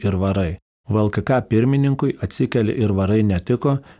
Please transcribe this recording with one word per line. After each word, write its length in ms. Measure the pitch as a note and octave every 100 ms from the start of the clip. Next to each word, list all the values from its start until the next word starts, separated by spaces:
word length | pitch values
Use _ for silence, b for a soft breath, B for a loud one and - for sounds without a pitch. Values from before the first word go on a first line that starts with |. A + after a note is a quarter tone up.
| G2+
ir 120 | F#2+
varai. 420 | F#2+ G2 F2+ F2+ _ _ -
V 120 | G#2+
L 80 | G#2
K 140 | G#2
K 180 | - C3
pirmininkui 800 | - A2 A#2+ C#3 C#3 C3+ C#3 -
Atsikeli 560 | F#2 - B2 B2 G#2+ -
ir 160 | G#2+
varai 300 | G2 G2 G#2+
netiko, 560 | G#2+ F#2 - B2 D3 C#3 B B